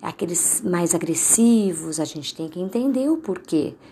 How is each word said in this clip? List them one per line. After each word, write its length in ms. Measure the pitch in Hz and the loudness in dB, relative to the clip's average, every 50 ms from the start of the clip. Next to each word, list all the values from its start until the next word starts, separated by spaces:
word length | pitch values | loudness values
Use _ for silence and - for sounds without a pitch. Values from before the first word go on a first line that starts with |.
aqueles 640 | - - - - - 170 170 - - - - - - | -10 -8 -6 -6 -6 -4 -2 0 0 0 0 0 0
mais 300 | 180 175 175 175 165 - | 0 0 2 2 2 0
agressivos, 1080 | 165 160 160 160 - - - - - 226 233 233 220 202 190 165 156 160 165 156 156 | 0 0 -2 -2 0 2 2 4 6 6 6 6 6 4 2 -2 -4 -6 -6 -4 -4
a 60 | 151 | -4
gente 280 | 147 - 156 139 - - | -4 -6 -8 -10 -10 -8
tem 140 | - 160 160 | -8 -8 -8
que 100 | - 180 | -6 -6
entender 520 | 185 190 196 233 247 277 247 262 262 294 | -6 -4 -4 -2 0 0 0 0 2 0
o 80 | 320 311 | 0 -2
porquê, 560 | - - 185 - - - 165 151 143 151 - - - - | -2 -4 -6 -6 -4 -2 0 0 0 0 -6 -12 -20 -20